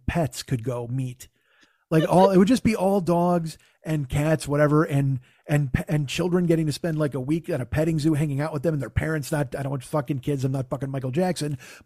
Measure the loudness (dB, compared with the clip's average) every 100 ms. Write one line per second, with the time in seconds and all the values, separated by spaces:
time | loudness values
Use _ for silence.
0 | -2 -2 -2 -4 -6 -4 -4 -6 -4 -6
1 | -6 -10 -18 _ _ _ _ _ 0 2
2 | 4 6 6 6 6 4 2 0 0 0
3 | 2 2 2 0 -2 -10 _ _ -4 -4
4 | -2 -2 0 0 0 2 4 4 4 2
5 | 2 0 -6 _ -2 0 2 0 0 -2
6 | -2 -2 0 2 2 2 0 -2 -4 -2
7 | -2 -2 -2 -2 -2 -4 -2 0 0 2
8 | 2 2 0 -2 -4 -2 -2 -2 -4 -4
9 | -2 -2 -2 -2 -2 -6 -6 -8 -4 -4
10 | -4 -4 -2 -2 -2 -2 -4 -6 -6 -6
11 | -4 -2 -2 -2 -6 -8 -12 -14